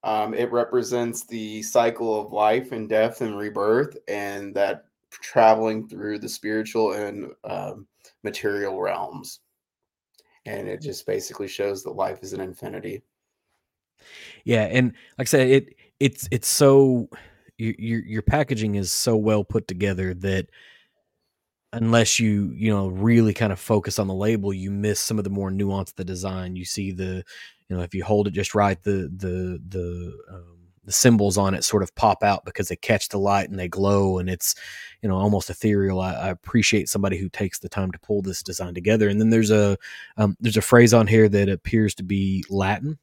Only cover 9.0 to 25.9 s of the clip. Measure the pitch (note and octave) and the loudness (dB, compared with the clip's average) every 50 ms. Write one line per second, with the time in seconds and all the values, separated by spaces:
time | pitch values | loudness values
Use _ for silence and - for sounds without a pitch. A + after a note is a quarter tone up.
9 | F2+ - - - - - - - _ _ _ _ _ _ _ _ _ _ _ _ | -8 -10 -12 -14 -16 -16 -20 -20 _ _ _ _ _ _ _ _ _ _ _ _
10 | _ _ _ _ _ _ _ _ _ - G#2 G#2 G2+ G2+ G2 - - - G2 - | _ _ _ _ _ _ _ _ _ -12 -12 -10 -10 -10 -10 -10 -10 -12 -12 -10
11 | - - G2+ G2+ - - - - G2+ F#2+ - - G2+ G2+ G2 F#2+ - - - - | -6 -6 -6 -6 -6 -8 -10 -10 -12 -10 -6 -4 -4 -4 -4 -6 -8 -12 -6 -4
12 | G2 - E2 - F#2 F#2+ G2 G2 F#2+ F#2 F2+ - - - G2+ G2 G2+ - G2+ G#2 | -4 -4 -4 -10 -12 -12 -10 -10 -10 -12 -12 -14 -14 -14 -12 -12 -12 -12 -12 -14
13 | _ _ _ _ _ _ _ _ _ _ _ _ _ _ _ _ _ _ _ _ | _ _ _ _ _ _ _ _ _ _ _ _ _ _ _ _ _ _ _ _
14 | _ - - - - - - - _ - A#2+ A2+ G#2+ G2 F#2+ B2+ B2+ B2 - - | _ -20 -20 -20 -20 -20 -20 -14 _ 0 2 2 2 2 2 2 2 2 0 -6
15 | - _ _ - C3 A#2 - C#3+ C3 B2+ C3+ C3+ C3+ - _ _ _ _ _ _ | -20 _ _ -8 -4 2 2 4 6 6 6 4 4 0 _ _ _ _ _ _
16 | C#3 C3+ - - - - - A#2+ - - - - D3 C#3 C3+ C#3 C#3 C3+ B2+ A#2+ | 0 0 0 -2 -10 -4 -4 -4 -2 -2 2 6 6 8 8 8 8 6 4 2
17 | A2+ - - - - - _ _ _ _ _ _ A2+ A2 - - G#2+ A2+ A#2 A2+ | -2 -4 -10 -20 -20 -20 _ _ _ _ _ _ -4 -4 -4 -4 -4 -4 -4 -4
18 | - - G#2+ A2 G#2+ - - D3+ D3 - C3 G#2+ G#2+ G#2+ G2+ G2+ G2 F2+ - - | -4 -4 -6 -2 0 0 2 2 0 0 0 -2 0 -2 0 -2 -2 -2 -2 -2
19 | - - A#2 G#2+ G#2+ A2 G#2+ G#2 G2+ _ - A2+ - - F#2+ F2+ G2+ G2 F#2+ F2+ | 2 2 2 4 4 4 2 2 0 _ -2 -4 -4 -4 -6 -2 -2 -2 0 -2
20 | F#2+ F#2 F#2 F#2 F#2 G2 F#2+ F#2+ F2+ - _ - - - - _ _ _ _ _ | -2 -4 -4 -4 -2 -2 0 0 -2 -4 _ -20 -20 -20 -20 _ _ _ _ _
21 | _ _ _ _ _ _ _ _ _ _ _ _ _ _ - A#2 A2+ A2+ A2+ A#2 | _ _ _ _ _ _ _ _ _ _ _ _ _ _ -6 -2 0 2 4 4
22 | A2+ - - - A#2 A2 G#2 G2+ G2+ F2 B1 C#2 G#2+ A2 G#2+ G2+ G2 F#2+ F#2 F#2 | 4 4 2 2 2 2 2 2 0 -2 -4 -2 -2 0 0 0 0 -2 -4 0
23 | G2+ A2+ A#2 A#2 A2+ A2 G2 - A#2 G#2 F#2+ F#2 - - A2+ G#2 - - - - | 2 4 6 6 6 4 2 0 -2 -2 -2 -4 -2 0 0 0 0 -2 -4 -2
24 | G#2 G2 F#2+ F#2+ G2 G#2+ A2+ A2 G2 G2+ G2 F#2+ F#2 G2 G2+ G2+ G2+ G#2+ G2+ - | -2 -2 -2 -2 0 0 0 0 -2 -4 -4 -4 -6 -6 -4 -2 -2 -2 -2 -2
25 | - - A2+ G#2+ G2+ G2 G2 G2 G2 F#2+ F#2+ F#2+ G2+ G2 G2 G2 F#2+ - | -2 -4 -4 -4 -4 -4 -4 -4 -4 -4 -2 -2 -2 -2 -2 -4 -4 -6